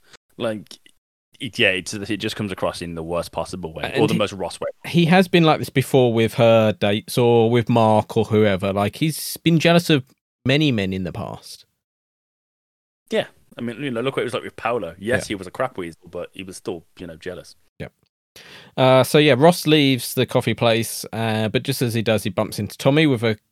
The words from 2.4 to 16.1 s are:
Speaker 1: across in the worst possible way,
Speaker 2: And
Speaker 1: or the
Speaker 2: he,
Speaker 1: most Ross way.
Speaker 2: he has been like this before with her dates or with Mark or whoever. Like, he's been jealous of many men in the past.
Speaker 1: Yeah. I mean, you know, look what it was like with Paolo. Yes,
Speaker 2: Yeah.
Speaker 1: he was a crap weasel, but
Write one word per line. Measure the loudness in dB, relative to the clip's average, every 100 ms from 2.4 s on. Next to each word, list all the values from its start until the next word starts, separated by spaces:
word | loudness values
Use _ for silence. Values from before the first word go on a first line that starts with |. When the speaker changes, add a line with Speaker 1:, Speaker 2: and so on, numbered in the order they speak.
| -6
Speaker 1:
across | -4 -6 -6
in | -10 -10
the |
worst | -6 -6 -4
possible | -8 -8 -8 -10
way, | -8 -6
Speaker 2:
And | 0
Speaker 1:
or | 0
the |
Speaker 2:
he, | 0
Speaker 1:
most | -2
Ross | -6 -10 -8
way. | -12 -12 -2
Speaker 2:
he | 2 4
has | 4 4
been | 4
like | 4 2
this | 0
before | -4 2 4 4
with | 2 0 4
her | 6 6 4
dates | 0 -2 -2 -4 0
or | 4 4 4
with | 2 2
Mark | 2 4 4 2 -2
or |
whoever. | 0 2 2 0 -2
Like, | -2 -2 -2
he's | -4 -4 -10 -4
been | 0 2
jealous | 4 2 4
of | 0 0 _ _ _ -2
many | 2 2
men | 0 -2
in | -4
the | -6
past. | -8 -10 -12 -18 -20 _ _ _ _ _ _ _ _ _ _ _ _ _ _ _
Speaker 1:
Yeah. | -4 -4 _ _ -10
I |
mean, | -10 -8
you | -6
know, | -4
look | -4 -2
what |
it | -4
was |
like | -6
with | -8 -8
Paolo. | -4 -4 -6 -8
Yes, | -2 -2 -2
Speaker 2:
Yeah. |
Speaker 1:
he | -8
was | -8
a |
crap | -6 -6 -4
weasel, | -10 -12
but | -14